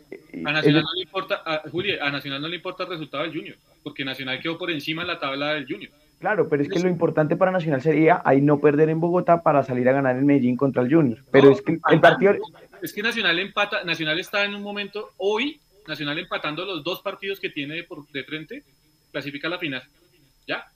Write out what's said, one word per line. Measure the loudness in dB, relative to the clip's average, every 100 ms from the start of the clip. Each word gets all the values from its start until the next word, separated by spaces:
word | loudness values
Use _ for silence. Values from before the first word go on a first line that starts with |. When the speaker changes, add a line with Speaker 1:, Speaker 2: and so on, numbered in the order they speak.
| _
Speaker 1:
eh, | -20 _ -8
Speaker 2:
Nacional | -4 0 2
Speaker 1:
ellos | 2
Speaker 2:
no | 0 -6
le |
importa, | -8 -8 -4 -6 -4
a, | -6 -6
Juli, | -6 -4 -2
a | -4
Nacional | -4 -6 -8
no | -8
le | -8
importa | -8 -10
el | -8
resultado | -10 -8 -8
del | -6
Junior, | -8 -12 -18 _ _
porque | -14 -10 -8
Nacional | -8 -8 -6
quedó | -6 -6
por | -6
encima | -6 -6 -6
en | -6
la | -6
tabla | -6 -4 -4
del | -4 -6
Junior. | -12 -14 _ _ _
Speaker 1:
Claro, | -2 0 0
pero | 0
es | 0
que | 0
Speaker 2:
Eso. | 0
Speaker 1:
lo |
importante | 2 0 2 0 2
para | 2
Nacional | 2 0 0
sería | 2 4 4 4
ahí | 4 4
no | 4 4
perder | 4 4 2
en | 2
Bogotá | 0 2 4 4
para | 4 2
salir | 2 0 2
a |
ganar | 2 2 2
en | 4
Medellín | 4 2 2
contra | 0 0
el | 2
Junior. | 4 2 -2 _
Pero | 8 8
Speaker 2:
No, |
Speaker 1:
es | 8
que | 2
el | -2
Speaker 2:
empatando. | 2 6
Speaker 1:
partido | 8 6 4 2 -4 -16 -20 -14
Speaker 2:
Es | -10
que | -6
Nacional | -4 -2 0 0
empata, | -2 -4 -2 -4
Nacional | -4 -4 -2 -4
está | -4 -4 -4
en | -6
un |
momento, | -10 -10 -10 -10 -12 -6
hoy, | -2 -2 -4 -8 _ _ -12
Nacional | -8 -6 -6
empatando | -6 -8 -6 -6
los | -8 -8
dos | -8 -8
partidos | -8 -8 -10 -8
que | -8
tiene | -8 -10 -10
de |
por, | -12 -16 -12
de | -12
frente, | -10 -12 -12 -16 -20 _ _ _ _
clasifica | -10 -10 -8 -8
a |
la | -6
final. | -8 -8 -12 _ _ _ _ _ -10
¿Ya? | -10 -10